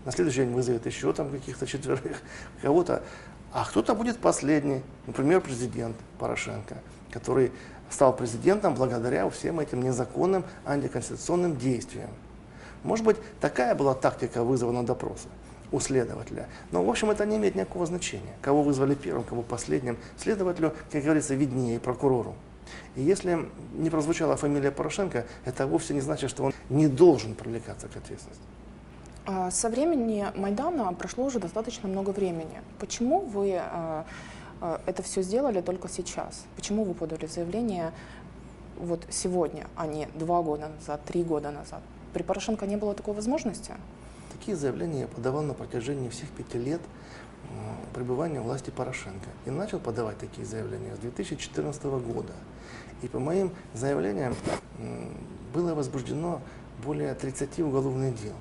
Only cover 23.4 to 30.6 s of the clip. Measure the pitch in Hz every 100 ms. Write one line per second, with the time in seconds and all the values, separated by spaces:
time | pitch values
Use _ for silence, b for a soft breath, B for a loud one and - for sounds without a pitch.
23.4 | - - - - 160 160 151 165 151 139
24.4 | 147 143 139 139 151 175 190 120 113 B
25.4 | 127 - 139 165 - 147 135 147 131 -
26.4 | 135 - - 139 156 131 175 131 110 113
27.4 | 113 113 107 101 - 104 - 113 - -
28.4 | - - - - - - - - - 190
29.4 | 180 - 226 233 320 302 226 208 202 -
30.4 | 196 208